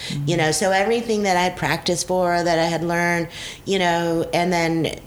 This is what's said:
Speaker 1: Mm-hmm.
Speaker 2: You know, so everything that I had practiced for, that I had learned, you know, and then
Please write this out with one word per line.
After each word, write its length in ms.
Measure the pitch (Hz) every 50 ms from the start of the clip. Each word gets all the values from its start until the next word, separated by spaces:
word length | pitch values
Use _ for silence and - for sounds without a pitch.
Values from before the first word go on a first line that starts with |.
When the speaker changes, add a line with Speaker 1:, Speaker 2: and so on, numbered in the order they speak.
| - -
Speaker 1:
Mm-hmm. 180 | - 147 143 143
Speaker 2:
You 100 | 170 170
know, 140 | 160 156
so 200 | 156 - 220 190
everything 500 | 190 190 196 214 233 240 226 233 220 208
that 160 | 202 196 180 180
I 40 | 180
had 120 | 185 180
practiced 520 | - - 135 151 165 - - 175 165 - -
for, 340 | 185 185 180 175 175 175
that 160 | 170 175 170 160
I 60 | 160
had 180 | 170 170 151 165
learned, 440 | 170 170 170 175 175 175 170 170 160 - - - - - - -
you 140 | - 196 190
know, 500 | 180 175 170 170 170 170 165 165 165 - -
and 180 | 170 175 180
then 480 | 180 170 165 165 165 165 156 - - - -